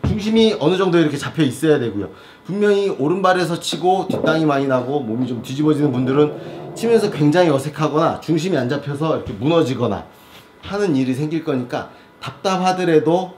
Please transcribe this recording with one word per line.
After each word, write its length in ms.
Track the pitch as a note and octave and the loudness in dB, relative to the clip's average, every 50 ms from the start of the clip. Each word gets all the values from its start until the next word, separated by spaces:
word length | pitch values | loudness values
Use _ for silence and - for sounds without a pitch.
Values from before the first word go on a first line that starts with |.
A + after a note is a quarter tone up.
| - | -2
중심이 480 | - G3 G#3+ G3 A3 A3 A3+ A3 A3 F#3+ - | -2 -2 -2 0 2 4 4 4 4 4 2
어느 180 | C3+ D#3 F#3 | 2 2 2
정도 200 | F3+ G3 F#3 E3 | 2 2 2 4
이렇게 180 | E3+ D#3+ D3+ C#3+ | 2 2 2 0
잡혀 260 | - - B2+ - D#3+ D#3 | -4 -6 -6 -2 0 0
있어야 360 | B2+ B2 - D#3 D#3+ D3 C3 | 0 0 0 2 2 2 2
되고요. 300 | A#2+ A2+ G2 G2+ F#2+ - - - - - - - - | 2 -4 -4 -6 -8 -8 -10 -18 -20 -20 -20 -20 -10
분명히 460 | - F3+ G3+ G#3 G#3 G3+ G3+ G3+ F#3+ | -8 -2 0 2 2 4 2 2 -2
오른발에서 720 | - B2 C3 D3+ F3+ G3 F#3 F#3 F3+ F3+ F3 D#3 E3+ D#3 | -2 -2 0 0 0 2 4 2 4 2 0 -2 -4 -6
치고 480 | - - - - E3 F#3 F#3 F#3+ E3+ - | -4 -6 -6 -2 0 0 0 0 -2 -4
뒷땅이 360 | - - - E3 D#3 D#3+ D#3+ | -4 -2 0 0 2 2 2
많이 220 | D3+ C#3 C#3 C#3 | 2 2 2 2
나고 320 | C3+ C3 B2+ A#2+ B2 C#3+ C#3+ | 2 0 0 0 -2 -4 -4
몸이 260 | B2+ A2 A2 A#2+ B2+ | -2 -4 -4 -4 -4
좀 140 | A#2+ B2+ A2+ | -4 -4 -8
뒤집어지는 500 | - - C3 C#3 D3+ D#3 D3+ C#3 D3 C#3+ | -8 -8 -4 0 2 2 2 2 2 0
분들은 840 | A#2+ B2+ C3 B2 C3+ D3 D3+ D3 - - - - - - - - - | 0 0 0 0 4 2 2 2 0 -8 -12 -14 -14 -14 -14 -14 -10
치면서 360 | - - A#3 A#3 A3 G3+ F3+ | -4 0 2 2 2 2 0
굉장히 380 | - - D3+ D3 D3 F3+ F3+ E3 | 0 2 2 4 4 4 4 4
어색하거나 720 | C#3 C3 C3 D3+ D3 - D#3 C#3+ C3+ D#3 E3 D3 G2+ - | 2 0 -2 -4 -4 -4 -4 0 0 0 0 0 -2 -4
중심이 380 | - - D#3+ E3 D#3 F#3+ F3 | -4 -2 -2 -2 0 0 -2
안 100 | C3+ A#2+ | -2 -2
잡혀서 500 | B2 D3 C#3+ - C#3 C#3+ - D#3+ D#3+ C#3 | -2 -4 -4 -4 -8 -6 -4 -2 -2 -2
이렇게 160 | A#2 G#2 G2 G2+ | -4 -4 -8 -8
무너지거나 720 | F#2+ A#2 D3+ E3+ E3 D3+ B2 C3 G#2+ B2 A2+ G2 E2+ E2 - - - - - - - - - - - - | -2 0 2 2 2 2 0 0 -2 -2 -2 -2 -4 -8 -14 -20 -20 -20 -20 -20 -20 -20 -20 -20 -18 -12
하는 320 | - F#3 G#3 G#3 F#3+ C#3+ | -8 -4 -2 0 0 2
일이 180 | C3 C3 B2+ B2+ | 0 0 0 -2
생길 300 | A#2+ D3+ D#3 D#3+ D#3+ D#3 | -4 -4 -4 -4 -4 -4
거니까 480 | D#3+ C#3 B2+ A#2+ A#2+ - B2 F#2+ - - - - - _ - | -2 -4 -4 -4 -6 -8 -8 -8 -10 -16 -20 -20 -20 _ -14
답답하더라도 1160 | - C3+ - - - F#3+ F#3 F3+ F#3 F#3 F3+ F3+ F#3 E3+ D#3+ D3+ D3+ D#3 E3 F#3 F#3 F3 - | -14 -14 -14 -6 -4 -2 -2 0 0 0 0 0 2 4 4 4 4 4 0 0 -2 -4 -12